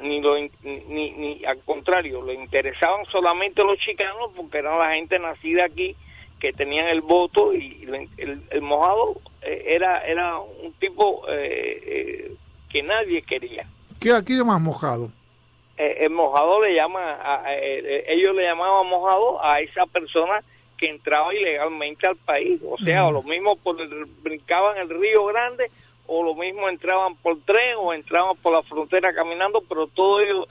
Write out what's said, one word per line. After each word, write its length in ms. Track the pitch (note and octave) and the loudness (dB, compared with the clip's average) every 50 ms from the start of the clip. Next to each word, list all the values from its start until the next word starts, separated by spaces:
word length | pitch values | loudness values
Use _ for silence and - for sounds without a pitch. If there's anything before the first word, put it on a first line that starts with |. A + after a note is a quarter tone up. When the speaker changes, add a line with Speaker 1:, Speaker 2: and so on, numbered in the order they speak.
Speaker 1:
ni 200 | C#3 D3 D3 D3 | -6 -4 -2 0
lo 160 | C#3+ D3 D3 D3 | 2 2 2 2
in-, 140 | D3 C#3+ - _ | 0 -6 -12 _
ni, 200 | - C#3 C#3 C#3 | -14 -12 -12 -12
ni, 300 | - - D3+ D3+ D3+ D3 | -12 -10 -6 -6 -6 -6
ni 340 | - D3+ D3+ D3 D3 - - | -8 -8 -8 -8 -8 -8 -4
al 140 | - C3 C3 | -6 -6 -4
contrario, 600 | - - D#3 C#3+ - F#3 F#3 F#3 E3 C#3+ B2+ B2 C3 | -4 -6 -6 -4 0 0 0 0 0 -4 -8 -8 -8
le 120 | B2+ B2+ | -8 -10
interesaban 680 | C3 C3 B2+ D3 C3+ C3+ C3+ B2+ - F3 E3 F#3+ G#3 F#3+ | -10 -8 -4 -2 -2 -2 -2 -2 -2 0 0 0 0 -4
solamente 580 | - - F#3+ F3+ E3+ E3+ F3+ G3 G3+ F3+ G#3 G3+ | -4 -2 0 2 2 2 0 -2 -4 0 2 2
los 160 | G3 G3+ - | 2 2 0
chicanos 520 | - A3 G3+ - G3 F#3+ G3 A3+ A#3+ G#3+ F#3 | -2 -6 -4 -4 -4 -6 -6 -6 -8 -10 -10
porque 240 | F3+ E3 D3+ - D3+ | -12 -12 -8 -6 -6
eran 180 | C#3+ D3+ D#3+ E3 | -4 -2 0 0
la 160 | E3 D#3+ D#3+ | 2 2 0
gente 240 | D#3 E3 D#3+ F#3 F3+ | -2 -2 -2 -2 -2
nacida 480 | F3 E3 D#3 - - D#3+ E3 F3 F3+ | -2 -4 -8 -6 -4 0 2 2 2
aquí 300 | E3+ - F3 F#3 F#3+ F#3+ - - - - - - - - - | 2 0 -4 -6 -6 -6 -10 -18 -20 -20 -20 -20 -20 -12 -6
que 140 | - C3+ - | -6 -4 -2
tenían 340 | - C#3+ C#3+ D3 D#3 E3 E3+ | -4 -4 -2 -2 -2 0 0
el 120 | E3 D#3+ | 0 0
voto 520 | D#3 D#3 F3 F3+ F3 F3 - G#3 G#3 G#3 F#3+ | 2 4 4 4 4 4 4 4 4 4 2
y 300 | E3+ C#3 C3 - - C#3 B2+ | 0 -4 -6 -14 -18 -14 -10
el, 200 | C3+ C#3 C#3 - - - | -10 -10 -10 -12 -14 -12
el, 240 | - C#3 C#3 C#3+ - - | -10 -10 -10 -10 -10 -6
el 100 | C3 D3 | -4 -4
mojado, 540 | D3 C#3+ D3 D3 E3 F3+ G3+ A3 A#3+ A4 - - - - - - | -2 0 2 2 4 4 4 4 2 0 0 -6 -10 -20 -20 -12
eh, 220 | - - D#3 - - - | -10 -8 -8 -6 -2 0
era, 380 | D#3+ F3 F#3 F#3 F3+ - - | 2 2 2 2 0 0 -2
era 320 | D#3 E3 E3+ F3 F3 E3+ - | -2 -2 -2 -2 -2 -4 -6
un 360 | - - - - E3 E3 - | -10 -12 -16 -16 -16 -14 -10
tipo, 540 | - F#3+ G3 F3+ F#3+ G#3 G3+ - - - C#3+ | -6 -6 -4 0 2 2 2 2 0 -4 -4
eh, 500 | D3 D3 C#3 C3+ B1 A#1+ A#1+ A#1+ - - - | -4 -4 -4 -4 -4 -4 -4 -6 -6 -8 -8
eh, 500 | - C#2+ C#2 - B1 - - - - - - - - - - - - | -6 -6 -4 -4 -6 -8 -10 -12 -14 -16 -18 -20 -20 -20 -20 -14 -6
que 140 | - D3 C#3+ | -6 -4 -2
nadie 400 | E3 G#3 A3+ G#3+ F#3+ E3+ D#3+ - | -2 -2 -2 -2 -2 -4 -4 -4
quería. 440 | - C3+ C3 B2+ A#2+ A#2 - - - - _ _ - - - | -6 -8 -8 -8 -10 -14 -14 -16 -16 -18 _ _ -20 -12 -2
Speaker 2:
¿Qué, 120 | - A3+ | 2 4
a 120 | A#3+ A3+ F3+ | 4 4 4
qué 100 | B3 B3+ | 0 0
llamas 280 | C4 A#3+ A#3 G3+ E3+ | 2 2 2 2 2
mojado? 480 | D#3+ D#3+ C3+ - D#3+ C#3 A#2+ A#2 A#2+ A#2 - _ _ _ _ _ _ _ _ _ _ _ _ | 2 0 -2 -2 -2 -4 -2 -4 -6 -8 -12 _ _ _ _ _ _ _ _ _ _ _ _
Speaker 1:
Eh, 240 | - D3+ D3 - - | -2 -2 -2 0 2
el 100 | D#3 D#3 | 0 0
mojado 500 | D#3+ E3+ D#3+ C#3 C#3 C#3+ D3+ E3+ F#3+ G#3+ | 2 2 2 4 4 4 4 4 4 4
le 140 | G#3+ G3+ F3 | 4 4 4
llama, 380 | D#3+ D#3 E3+ F#3 F#3+ F3+ D#3+ C#3+ | 2 2 2 -2 -4 -6 -6 -6
a, 320 | - - C#3+ C#3+ C3 A#2+ | -6 -4 -4 -4 -2 -2
a, 100 | C#3 C#3 | -4 -4
eh, 240 | C#3 C#3 C#3 C3+ - - | -4 -2 -4 -4 -4 -4
eh, 220 | C#3 C#3 C#3+ - - | -4 -4 -4 -2 0
ellos 260 | D#3+ E3+ F#3 F#3+ F#3+ | 2 4 4 4 4
le 80 | F#3+ F3+ | 2 2
llamaban 440 | F3 E3 E3 F3+ F#3+ G3 G3 F#3+ F#3 | 0 0 0 2 2 4 4 4 2
mojado 560 | F3+ F3 F3+ F#3+ F#3+ G3 A3+ B3 - - - | 2 2 4 4 4 4 4 2 2 2 2
a 160 | D3 D3 D3 | 2 2 2
esa 260 | D#3 - - F#3 F3+ E3 | 0 -2 0 0 0 0
persona 560 | - F3 D#3+ - - E3 E3 F3+ G#3 G#3+ - _ _ _ _ _ _ - | 0 -4 -4 -2 0 0 2 2 0 -2 -4 _ _ _ _ _ _ -6
que 120 | E3 D#3+ | -6 -6
entraba 440 | D3+ D3 - D3+ D3+ D3 D#3 F3 G3+ | -6 -4 -2 0 2 2 2 2 0
ilegalmente 720 | G#3 G3 E3+ D3+ C#3+ D3+ D#3+ D#3+ D#3 D3 D3 D3+ - - | -2 0 0 0 0 -2 -2 -4 -4 -8 -8 -6 -2 -2
al 120 | F#3 F#3 - | -2 -2 -2
país, 420 | _ - D3+ C#3+ - F#4 F4+ D#4+ - - | _ 0 0 0 2 0 -2 -2 -2 -6
o 100 | - - | -8 -4
sea, 260 | G#3 E3 E3+ F#3+ F#3 | -2 0 2 4 4
Speaker 2:
Ujú. 60 | D#3+ | 4
Speaker 1:
o 20 | D3+ | 2
lo 100 | C#3 B2+ | 0 -2
mismo 320 | D3 E3 F3 G3 G#3 G3+ | -4 -4 -2 2 0 0
por 240 | - - F#3 E3 E3 | 0 0 -4 -4 -4
el, 260 | E3 D3 D3 D3+ D3+ C#3+ - - | -6 -10 -10 -12 -12 -14 -12 -10
brincaban 560 | - D#3+ D#3 D3 _ - E3+ F3+ G3 G#3 G#3 G3 | -8 -8 -8 -6 _ 0 2 4 4 2 2 0
el 120 | F3+ D#3+ | -6 -6
Río 360 | E3 E3+ G3 A3 A3 G#3+ G3+ | -4 0 2 4 4 4 4
Grande, 460 | G3+ G#3 A#3 A#3+ B3 B3 B3 B3 A3+ _ _ - _ _ _ _ - | 4 0 0 -2 -2 -2 -4 -4 -4 _ _ -20 _ _ _ _ -4
o 160 | E3 E3 E3+ | -2 -2 0
lo 120 | E3 D#3+ | 0 -2
mismo 320 | E3 F3 F#3 F#3+ G#3 G3 F#3+ | -4 -4 -6 -6 -4 -2 -4
entraban 480 | F3+ - - F3 F#3 F#3+ F#3+ F#3 E3+ | -4 -2 -2 0 0 2 2 0 -2
por 240 | - - E3+ E3 D3+ | -2 -2 -2 -2 -2
tren, 360 | - - G3+ A3+ B3 B3 A#3 A3 | 0 2 2 4 4 2 0 -2
o 160 | F#3+ F3 E3 | -2 -2 -4
entraban 420 | D#3 C#3+ - E3 F3 F3+ F#3+ F3+ | -4 -4 0 2 2 2 2 0
por 160 | - - F3+ | 0 2 4
la 100 | E3 D#3+ D3 | 4 4 2
frontera 500 | - D3+ D#3 D3+ D3 F3+ F#3 F3 F#3 E3 | 0 -4 -6 -4 0 2 2 2 2 2
caminando, 500 | E3 E3 E3+ E3+ F3 F#3+ G3+ G#3 A3 F#3 - | 0 -2 -2 -2 -2 -2 0 0 0 -2 -2
pero 200 | F3+ D#3+ D#3 D3+ | -2 -2 -2 -2
todo 320 | - F#3 F#3 G3 G3+ G#3 | 0 2 4 4 6 4
ello, 260 | G#3 G3+ G3 F#3+ - - | 4 2 2 -2 -2 -2